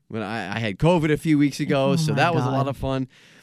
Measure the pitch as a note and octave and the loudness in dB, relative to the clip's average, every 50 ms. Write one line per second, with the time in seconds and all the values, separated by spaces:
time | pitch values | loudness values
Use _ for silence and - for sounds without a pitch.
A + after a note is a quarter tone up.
0 | _ - - A2+ G#2 G2 A2+ A2+ F#2 F2+ G#2 A2+ A#2 G#2+ F#2+ - D3 E3 F3+ E3 | _ -10 -8 -8 -6 -6 -6 -6 -6 -6 -6 -4 -4 -4 -2 2 4 4 4 4
1 | D3+ D#3 D3+ C#3+ - D#3+ D3+ C#3+ D3 C#3 - - D3+ C3+ D3 C#3 C3+ C#3 C#3 - | 2 2 0 0 2 2 2 4 2 2 0 -2 -2 -2 0 0 2 2 2 0
2 | - - - C3 D3+ F3 E3+ D#3 C#3 B2+ C3 C3+ C#3 C#3 C3 - C3+ C3+ C3+ C3 | 0 0 0 2 2 2 2 0 0 0 0 -2 -2 -2 -4 -6 -6 -4 -4 -4
3 | C3 - _ - - - - - | -6 -8 _ -18 -20 -20 -20 -20